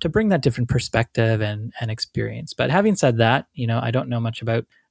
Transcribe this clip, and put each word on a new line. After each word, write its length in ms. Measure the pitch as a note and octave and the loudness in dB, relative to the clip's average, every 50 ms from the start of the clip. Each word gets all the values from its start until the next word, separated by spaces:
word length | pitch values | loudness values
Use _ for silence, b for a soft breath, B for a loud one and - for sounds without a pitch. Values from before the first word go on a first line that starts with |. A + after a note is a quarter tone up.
to 80 | - E3 | -6 -2
bring 220 | - A3 A3 G#3 | 0 2 2 2
that 100 | F#3 C#3+ | 2 2
different 300 | - - - - A#2+ - | 2 2 0 0 0 0
perspective 720 | - B2 - - - A2+ A#2 - - A#2+ A2+ A2+ A2+ G#2+ | 0 0 0 0 0 0 0 0 0 2 2 2 2 2
and, 320 | G#2+ G#2 G#2 G#2 A2 - - - | 0 -2 -4 -6 -8 -10 -8 -8
and 80 | A#2+ A2+ | -6 -6
experience. 640 | A2 - - - - A2+ A2 A2 A2 A#2 D#3+ - - | -6 -6 -8 -6 -4 -4 -4 -4 -6 -8 -10 -10 -6
But 160 | - B2 B2+ | -4 -2 0
having 260 | D#3 F#3+ G#3 A3 F#3+ | 2 2 2 2 2
said 220 | - D3+ C3 A#2 A#2 | 2 2 2 4 4
that, 300 | A#2 A2+ B2+ D3+ - - | 4 4 4 2 0 -6
you 140 | _ - A#2+ | _ -6 -4
know, 120 | A2+ A2+ A#2+ | -2 -2 -2
I 80 | A#2 A#2 | -2 -2
don't 180 | A#2 C3 C3 B2 | -2 -2 -2 -2
know 120 | A#2+ A#2 | -2 -2
much 200 | A#2 A2+ A2+ - | -2 -4 -4 -4
about, 240 | A2+ A2+ A2+ A#2 - b b b b b | -4 -2 -2 -2 -4 b b b b b